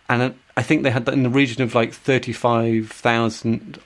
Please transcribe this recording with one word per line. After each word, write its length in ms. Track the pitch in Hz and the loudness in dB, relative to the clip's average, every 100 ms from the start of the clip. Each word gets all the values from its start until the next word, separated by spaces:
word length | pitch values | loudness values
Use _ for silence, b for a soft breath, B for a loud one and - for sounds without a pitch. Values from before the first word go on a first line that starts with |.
| - | -4
and 260 | 120 127 - _ - | -2 -2 -6 _ -6
I 60 | |
think 200 | 123 156 | 0 2
they 80 | 139 | 2
had 140 | 123 127 | 0 0
that 80 | |
in 80 | 135 | 0
the 80 | 127 | 2
region 320 | 135 135 113 | 2 2 0
of, 120 | 120 | 0
like, 180 | 120 117 | 0 -2
thirty-five 960 | - - 127 123 113 120 117 113 113 110 | -2 0 0 0 -2 0 2 2 0 -4
thousand 880 | - 120 117 113 110 113 113 - - | -4 0 2 0 -2 -2 -4 -6 -18